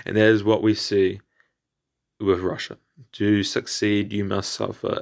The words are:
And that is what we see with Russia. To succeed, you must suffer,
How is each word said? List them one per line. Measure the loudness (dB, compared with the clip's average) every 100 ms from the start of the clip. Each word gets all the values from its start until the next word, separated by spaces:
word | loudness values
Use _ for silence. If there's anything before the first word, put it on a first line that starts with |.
And | -2 4
that | 4
is | 4
what | 2 2
we | 2
see | 0 0 2 2 -2 _ _ _ _ _ _ _ _ _ -4
with | 0 0
Russia. | -2 -6 -10 -14 _ _ -14
To | -2 2 2
succeed, | 0 -4 -6 -2 0 0 -2
you | -4
must | -4 -4 -4
suffer, | -6 -6 -6 -6 -4